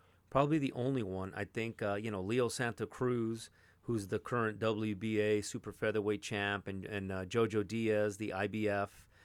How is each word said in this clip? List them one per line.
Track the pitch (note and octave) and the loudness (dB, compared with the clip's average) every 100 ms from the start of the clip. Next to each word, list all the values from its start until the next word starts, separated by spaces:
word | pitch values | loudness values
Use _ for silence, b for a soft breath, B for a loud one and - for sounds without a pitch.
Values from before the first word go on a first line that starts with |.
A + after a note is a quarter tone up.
| b b b | b b b
probably | C3+ D3 D#3 | 2 4 4
the | C#3 | 2
only | B2 B2 C3+ | 0 0 2
one. | G2 F#2+ F#2+ F#2+ | 0 -2 -4 -4
I | |
think, | G2+ - A2+ G#2+ | -4 -2 -4 -2
uh, | G#2 | -2
you | G2+ A2 | 0 -2
know, | G2+ | -2
Leo | F#2+ B2 A#2 | 0 2 2
Santa | - A#2+ - G#2+ | 0 -4 -2 -6
Cruz, | - B2+ B2 A2+ A2+ - b b b | -2 0 2 0 -4 -8 b b b
who's | - A#2 G2 | -2 -2 0
the | G#2+ | -4
current | - B2 A2 G#2 | -2 0 0 0
W | A2+ G#2+ A2 | 0 0 0
B | G2 A2 G#2+ | -2 0 2
A | G#2 G#2+ | 4 4
super | G2+ - A2 | 2 -8 -8
featherweight | F#2 A2 G#2+ G#2 G#2 | -2 0 2 2 0
champ, | - G#2+ G2+ G2+ G2+ | -2 -2 0 -2 -4
and, | G2 | -8
and, | F#2+ G#2 F#2+ | -4 -6 -4
uh, | F#2+ | -4
Jojo | F#2 A#2 A2+ G#2+ G2+ | -2 0 2 0 -2
Diaz, | A2+ A2+ G#2 G#2 G2 | 0 2 4 2 0
the | G#2+ | -6
I | F#2 G2+ | -2 -2
B | G#2+ G#2 | 0 0
F, | G2+ G2+ - - B | 0 -2 -6 -20 B